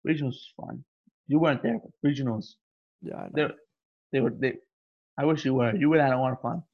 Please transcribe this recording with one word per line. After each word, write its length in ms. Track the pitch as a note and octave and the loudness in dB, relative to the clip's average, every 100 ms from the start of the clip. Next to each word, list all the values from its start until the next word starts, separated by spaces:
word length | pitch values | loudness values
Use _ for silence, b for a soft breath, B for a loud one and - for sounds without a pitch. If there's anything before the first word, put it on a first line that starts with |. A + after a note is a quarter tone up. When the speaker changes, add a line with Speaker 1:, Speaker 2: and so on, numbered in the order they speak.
| D#3 | -2
Speaker 1:
Regionals 200 | D#3 C#3 | -2 -2
was 280 | A#2 - - | -6 -18 -18
fun. 240 | - B2 - _ _ _ - | -14 -14 -18 _ _ _ 0
You 120 | D3+ | 2
weren't 240 | E3 C3+ | 4 2
there, 160 | G#3+ G#2+ | -2 -4
but 120 | - _ C#3+ | -8 _ -2
regionals. 440 | C#3 B2+ A2 - _ _ _ _ _ | 0 -2 -4 -8 _ _ _ _ _
Speaker 2:
Yeah, 140 | - - | -14 -12
I 100 | G1+ | -6
know. 140 | D3+ D3+ | -2 -2
Speaker 1:
They, 60 | - _ _ _ _ _ | -4 _ _ _ _ _
they 60 | C#3 | -2
were, 80 | A#2 | -2
they, 220 | A#2 B2+ - _ _ _ _ _ - | 0 -4 -4 _ _ _ _ _ -2
I 80 | D3 | 0
wish 180 | D3+ C3+ | 2 0
you 80 | C3 | 2
were. 200 | A#2+ G#2 | 2 2
You 140 | D3 | 4
would 100 | D#3 | 6
have 100 | C#3 | 4
had 80 | B2+ | 2
a 20 | |
lot 120 | C3 | 0
of 80 | B2 | -2
fun. 220 | A#2+ E3+ - | -6 -6 -8